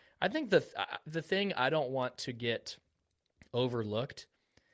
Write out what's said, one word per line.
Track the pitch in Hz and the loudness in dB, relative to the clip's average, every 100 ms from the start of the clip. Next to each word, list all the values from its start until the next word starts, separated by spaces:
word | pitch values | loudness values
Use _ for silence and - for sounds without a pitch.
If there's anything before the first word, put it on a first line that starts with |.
| - _ | -20 _
I | 196 | 0
think | 311 240 | 0 4
the | 170 | 4
th-, | - - | 4 -4
uh, | - - 156 | -4 -6 -6
the | 160 | -6
thing | - 190 202 | 0 0 2
I | - 131 | 2 2
don't | 156 127 | 2 0
want | 131 127 - | 0 -2 -4
to | - | -8
get | 117 117 113 - - _ _ _ _ _ _ - | -2 -2 -2 -6 -14 _ _ _ _ _ _ -4
overlooked | 120 127 120 107 107 139 - - _ _ _ _ | 0 0 0 0 -2 -4 -8 -18 _ _ _ _